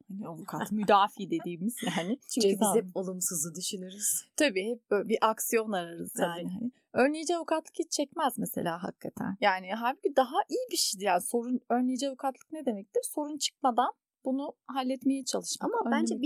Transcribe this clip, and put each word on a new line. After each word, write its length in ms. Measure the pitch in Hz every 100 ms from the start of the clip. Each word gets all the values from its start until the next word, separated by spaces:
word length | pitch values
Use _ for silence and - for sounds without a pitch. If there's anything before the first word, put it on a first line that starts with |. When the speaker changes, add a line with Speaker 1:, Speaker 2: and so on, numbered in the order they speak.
| -
Speaker 1:
hani 200 | 196 214
avukat, 440 | 160 - 156 208
Speaker 2:
<laughs> 0 |
Speaker 1:
müdafi 600 | 214 202 202 202 - 185
dediğimiz 440 | 170 175 170 202 - 208 170
yani 220 | 170 262 -
Speaker 2:
Çünkü 180 | 262 202
Speaker 1:
ceza. 140 | 202
Speaker 2:
biz 220 | 214 220
hep 140 | 185 -
olumsuzu 580 | 185 185 - 170 165 160
düşünürüz. 680 | - 196 185 202 208 - - -
Speaker 1:
Tabii 340 | 294 190 208
hep 200 | 233 -
böyle 180 | 208 190
bir 80 | 220
aksiyon 500 | 220 220 - 226 220
ararız 420 | 190 170 170 175
Speaker 2:
Tabii. 140 | - 175 170
Speaker 1:
yani. 100 | 175
Hani 220 | 190 240 - _
önleyici 440 | - 269 311 320 339
avukatlık 420 | 294 320 311 -
hiç 120 | 320
çekmez 460 | - 285 339 294 -
mesela 460 | 185 - 170 170
hakikaten. 540 | 180 - - - 208 196
Yani 320 | 208 185 185
halbuki 420 | 220 233 311 403 277
daha 200 | 254 339 -
iyi 180 | 349 508
bir 60 | 359
şeydir. 280 | - 196 196
Yani 160 | 180
sorun, 380 | - 240 233 247 -
önleyici 380 | 240 254 254 277
avukatlık 440 | 262 269 262 -
ne 140 | 311 269
demektir? 360 | 202 208 480 - -
Sorun 220 | 294 302
çıkmadan 540 | - - 269 240 269 - _ _ 262
bunu 280 | 262 294 - -
halletmeye 580 | 262 254 262 262 269 254
çalışmak, 460 | 190 - - 302
Speaker 2:
Ama 180 | 453 -
bence 220 | 226 226
Speaker 1:
önlemek. 80 | 226